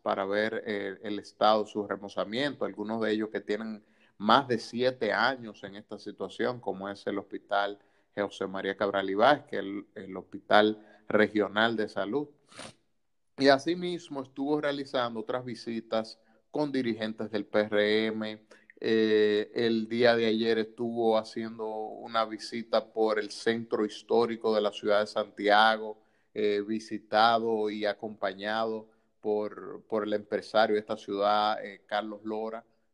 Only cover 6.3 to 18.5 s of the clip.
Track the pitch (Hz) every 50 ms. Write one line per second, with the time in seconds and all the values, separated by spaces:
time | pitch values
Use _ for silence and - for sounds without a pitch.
6.3 | - - 113 123 123 120 - 101 95 95 95 101 101 - - 101 101 101 95 -
7.3 | 104 95 _ - 101 101 101 101 101 - _ _ _ _ _ _ - 104 101 98
8.3 | - - 98 95 95 95 95 98 98 - 107 101 98 98 95 98 95 101 113 135
9.3 | 147 135 - - - 104 98 98 101 104 - _ - - 95 92 95 92 90 _
10.3 | - - - - 104 104 107 107 107 107 - - - - _ - - 107 107 -
11.3 | - 107 98 92 98 107 110 117 113 107 107 107 - 101 95 98 113 143 147 147
12.3 | - _ _ _ - - - - - _ _ _ _ _ _ _ _ _ _ _
13.3 | _ - 135 139 139 135 - 165 175 180 175 180 175 160 - - 147 139 127 123
14.3 | - - 135 143 151 151 147 143 139 135 139 135 - 131 123 120 117 110 107 -
15.3 | 123 127 123 123 113 113 - 123 117 113 113 - 113 110 110 - - _ _ _
16.3 | _ _ _ _ - 147 151 147 135 135 123 117 110 107 110 110 110 - 113 104
17.3 | 113 104 104 - - 107 104 107 107 104 104 104 107 110 110 110 110 110 107 107
18.3 | 107 110 _ _